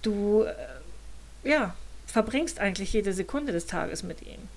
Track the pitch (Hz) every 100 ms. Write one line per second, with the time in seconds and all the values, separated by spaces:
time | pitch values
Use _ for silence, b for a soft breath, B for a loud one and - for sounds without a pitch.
0 | 220 202 202 208 214 - - 127 - -
1 | - - - - 269 302 208 - - -
2 | - - 220 262 330 - 202 185 196 220
3 | 196 185 185 277 294 170 170 180 170 160
4 | 180 170 - - -